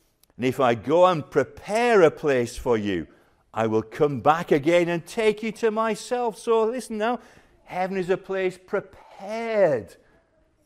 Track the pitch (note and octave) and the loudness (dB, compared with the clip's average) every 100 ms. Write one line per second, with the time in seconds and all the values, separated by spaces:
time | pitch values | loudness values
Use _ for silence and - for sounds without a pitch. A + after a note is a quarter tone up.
0 | _ _ _ - B2+ B2 B2+ A#2 F#2+ E3 | _ _ _ -6 -4 2 2 2 2 4
1 | F3+ E3 - D3 C3 - - G#3+ A#3+ A3 | 6 4 0 -2 -2 -6 -6 -2 4 6
2 | D#3 - D3+ B2+ A#2+ - C3 A#2 G2+ F2+ | 4 4 0 0 -2 -4 -2 0 0 -4
3 | D2+ _ _ _ _ - A2+ A2 A2 - | -6 _ _ _ _ -4 0 0 -2 -2
4 | D3 C3+ C#3 D#3+ F3 D#3+ C#3+ F3 E3+ F3 | -2 2 2 2 2 0 2 2 2 -4
5 | - - G#3+ G#3 A3+ G#3 A3+ G#3+ A3 G#3+ | -6 -2 -2 -2 -6 -4 -2 -2 -2 -4
6 | - B3 A#3+ - - A3+ A3 B3+ A3 G#3+ | -4 -4 -4 -4 -2 0 0 -4 -8 -4
7 | A3 A#3+ - - _ _ - F3 F#3 F#3+ | -4 -4 -8 -20 _ _ -12 -6 -4 -4
8 | F3 F#3 F#3+ F#3+ F#3 F#3 - G3+ G3 - | -2 -2 -2 -4 -4 -6 -6 -6 -6 -14
9 | - - G3 A3+ A3+ A3 F3+ B2+ F#2 - | -20 -18 -12 -8 -2 2 4 2 -4 -18
10 | _ _ _ _ _ _ | _ _ _ _ _ _